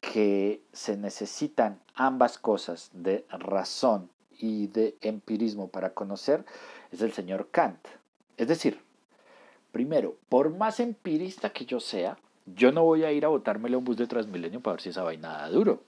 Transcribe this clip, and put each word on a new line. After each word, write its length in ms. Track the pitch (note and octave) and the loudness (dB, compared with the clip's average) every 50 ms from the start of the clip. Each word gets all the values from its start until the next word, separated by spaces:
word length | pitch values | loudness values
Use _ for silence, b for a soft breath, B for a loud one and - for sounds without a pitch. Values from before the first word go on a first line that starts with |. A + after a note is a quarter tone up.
| - | -10
que 580 | - - A2+ G#2+ G2+ G2+ G2 G2 G2+ G#2 - _ _ - | -4 0 2 4 4 4 4 2 0 -2 -4 _ _ -18
se 240 | - - - G#2+ G2+ | -10 -6 -4 -4 -4
necesitan 800 | G2+ G2+ - - G#3 G3+ - - - - - - A#2+ G#2+ - - _ _ _ | -4 -8 -6 -6 -8 -8 -4 -4 -6 -4 2 2 2 2 2 -6 _ _ _
ambas 420 | - C3 C3+ C3 B2+ B2+ A#2+ - | 0 2 2 4 4 4 4 4
cosas 540 | - _ - G#2+ G2 - - E2+ E2+ - - _ | -2 _ 0 0 2 0 -6 -10 -10 -12 -18 _
de 320 | F#2 E2+ F#2+ F#2+ - - _ | -6 0 0 0 0 -2 _
razón 800 | - - - F#2+ G2 G2 F2+ - - - - B2+ A2 G2+ F2+ - _ _ _ _ _ _ | -14 -10 -6 -2 -2 0 -2 -2 -4 0 2 2 2 2 0 -8 _ _ _ _ _ _
y 280 | - A2+ A2 G#2+ G#2 G2 | -4 -4 -2 -2 -4 -2
de 280 | - A2+ A2 G#2+ - _ | 2 2 2 2 0 _
empirismo 680 | - G#2+ G#2+ G#2+ _ - A2 G#2 A#2 A2+ G#2 G#2 G2 F2+ | -4 -4 -4 -4 _ -6 -2 0 0 -2 -2 -4 -10 -8
para 260 | - F#2+ F#2 F#2 - | -6 -4 -4 -4 -4
conocer, 500 | - G2+ G2 G2 F#2+ - - C#3+ D#3 - B B B B B B B B B - | -6 -6 -6 -8 -6 0 0 0 0 0 B B B B B B B B B -6
es 80 | F2 G#2+ | -2 -2
el 100 | A#2 - | -2 -2
señor 360 | - F#3+ F2 - F#2+ - - | -4 -6 -4 -4 -6 -6 -2
Kant. 280 | - - E3 A#2 F2+ - _ - - - _ _ _ _ _ _ _ | 2 2 2 2 0 -6 _ -20 -20 -20 _ _ _ _ _ _ _
Es 120 | - A#2 A#2+ | -4 0 0
decir, 320 | E3 D#3+ - C3+ G#2 - _ _ _ _ _ _ b b b b b b b b b b b _ _ | 0 2 0 -2 -2 -2 _ _ _ _ _ _ b b b b b b b b b b b _ _
primero, 440 | - B2+ C#3+ D#3+ D3 B2 E3+ - - _ _ | -4 -2 2 2 0 0 0 -4 -10 _ _
por 220 | - B2+ C#3+ D#3 | 4 4 4 4
más 300 | D#3 F#3 G#3 A3 G#3+ - | 0 0 -2 -2 0 -2
empirista 680 | A#3+ A#3+ A3 _ _ F#3 D#3 D#3 F3+ F#3 F#3+ - - G#3 | -4 -4 -4 _ _ -2 -2 -2 -2 -4 -8 -6 -6 -6
que 140 | - - - | -6 -6 -8
yo 160 | - B2+ A#2+ | -6 -6 -6
sea, 380 | - - - G2 F2 F#2+ - - _ _ _ _ _ | -6 -4 -4 -2 -2 -4 -4 -8 _ _ _ _ _
yo 260 | - F2+ F#2+ A#2+ B2+ C#3+ | -20 0 6 6 6 8
no 120 | E3 E3 | 8 6
voy 200 | E3 D#3+ D#3+ D#3+ | 6 6 4 4
a 80 | D#3 D3 | 2 2
ir 120 | D3 D3 | 2 2
a 40 | D3+ | 2
botármele 460 | D#3+ C#3 - - G#2 G#2+ A2+ A#2+ B2 | 2 2 0 0 -4 -2 -2 -2 -2
a 40 | B2+ | -2
un 60 | B2+ | 0
bus 120 | B2+ A#2+ | 0 0
de 100 | G#2+ A#2+ | 0 0
Transmilenio 540 | A#2 A#2 A#2+ A2 G#2+ F#2+ F2 E2+ E2+ F#2 B2 | -2 0 -2 -2 -2 -6 -8 -8 -8 -8 -4
para 140 | - A2 F2+ | -4 -4 -4
ver 80 | D#2+ - | -4 -6
si 80 | F#2+ | -10
esa 120 | E2+ F#2 F#2 | -6 -4 -4
vaina 360 | E2 E2 D#2 D#2 E2 D#2 D2+ | -4 -6 -6 -10 -10 -10 -10
da 100 | D2 D2+ | -6 0
duro. 340 | F2 C#3+ A3 G3+ B2+ - - | 2 4 4 4 2 0 -4